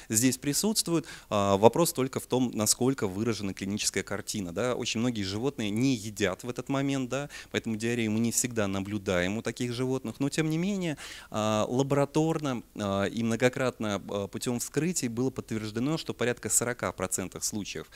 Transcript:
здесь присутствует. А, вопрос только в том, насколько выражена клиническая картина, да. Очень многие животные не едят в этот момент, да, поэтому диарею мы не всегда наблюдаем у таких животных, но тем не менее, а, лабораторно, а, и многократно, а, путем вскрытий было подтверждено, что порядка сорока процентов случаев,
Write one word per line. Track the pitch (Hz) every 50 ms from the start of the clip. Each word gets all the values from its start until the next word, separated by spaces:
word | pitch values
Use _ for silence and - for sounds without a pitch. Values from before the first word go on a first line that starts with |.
| - -
здесь | 113 107 127 131 123
присутствует. | - - 143 143 - - 214 220 - - 170 170 160 - - - - - -
А, | 104 104 98 98 98
вопрос | 98 107 113 - 160 175 - -
только | 127 131 135 - 117
в | -
том, | - 120 127 131 117 -
насколько | 110 107 107 - - 123 131 135 - 113
выражена | 95 92 101 113 120 107 98 104 98 92
клиническая | - 98 95 101 104 - - - 98 92
картина, | - 101 98 - - - 107 95 85 82
да. | 95 120 127 120
Очень | - 120 - - 110
многие | 117 127 117 104 98
животные | 95 98 107 123 139 - - 110 101
не | 104 113 127 139 131
едят | 107 95 110 104 104 101 92 92 - -
в | 120
этот | 120 - 120 -
момент, | 139 135 139 139 139 135 131 120
да, | 131 139 147 143 - - - -
поэтому | - 107 - 113 110
диарею | 107 113 117 120 120 113 107
мы | 104 110
не | 117 117
всегда | 113 - - 123 120 110 104
наблюдаем | 95 98 98 95 101 107 104 95 104 92 87 87 92 104
у | 113
таких | - 117 113 - 127 120 120
животных, | 120 131 127 131 131 - 113 - -
но | 139 143
тем | - 165 160 156
не | 156 160
менее, | 180 202 208 190 180 165 143 - - - - - - -
а, | - 107 107 107 110 107 104
лабораторно, | - 123 127 139 135 139 139 139 - - 156 156 160 160 151 151 139 123 110 - - -
а, | - 104 98 98 98 98
и | 95 - 113 113
многократно, | 113 113 113 127 123 123 - 131 123 - - 113 107 101 98 - 92
а, | - 101 98
путем | 95 - 113 - 131 120 117
вскрытий | - - - 143 151 180 - - 135 120
было | 113 117 127 131
подтверждено, | - - - - 113 107 107 107 104 117 127 147 160
что | 156 - - -
порядка | - 117 123 120 - - 107
сорока | - - - 120 123 - 110 92
процентов | - - 92 92 - - 92 - - - -
случаев, | - - 107 92 - - 80 78 - -